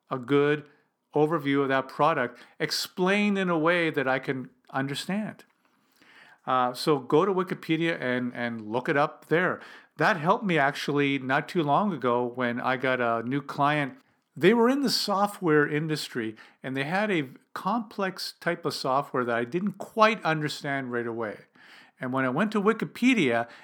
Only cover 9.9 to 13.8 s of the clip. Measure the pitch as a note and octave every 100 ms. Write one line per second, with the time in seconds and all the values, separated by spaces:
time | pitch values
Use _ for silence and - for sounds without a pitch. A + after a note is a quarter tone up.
9.9 | - E3 F#3+ D#3+ A3+ G#3+ D#3+ C#3 C#3 -
10.9 | C#3+ C#3+ C3+ B2+ C#3 D3+ F3+ D3 D3 G#3
11.9 | D3+ B2+ A#2+ B2 A#2 B2 A#2+ B2 C3 C3
12.9 | B2+ A#2 A#2 A2+ C#3+ C#3 - C#3+ D3+